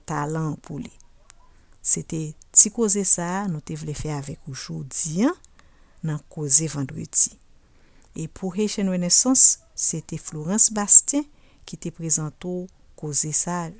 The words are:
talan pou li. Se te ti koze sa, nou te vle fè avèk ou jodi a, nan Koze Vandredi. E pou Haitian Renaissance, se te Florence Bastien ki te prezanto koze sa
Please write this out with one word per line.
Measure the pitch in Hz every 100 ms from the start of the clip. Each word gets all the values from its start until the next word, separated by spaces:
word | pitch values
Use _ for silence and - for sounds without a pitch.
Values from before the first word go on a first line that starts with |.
| -
talan | 151 147 160 160 151
pou | - 143
li. | - - - - - - - - _ -
Se | - -
te | 160 160 156 - -
ti | - 214
koze | 220 220 202 190
sa, | - 170 190 202
nou | 156
te | - 160
vle | 156 147
fè | 151
avèk | 147 143 156 -
ou | 135
jodi | - 160 139 - 156 160 254
a, | 370 - - - _ - -
nan | 160 147 -
Koze | - 147 135 160
Vandredi. | 143 135 156 - - - - - - _ _ - - -
E | - 160
pou | - 190
Haitian | 180 214 - 190
Renaissance, | 185 175 - 254 262 - - _
se | - - 165
te | - 160
Florence | - 156 151 208 - 214
Bastien | 202 - - 285 302 - - - -
ki | -
te | 170 -
prezanto | 165 156 151 - 180 180 180 _ - -
koze | 156 143 156 151
sa | - 175 165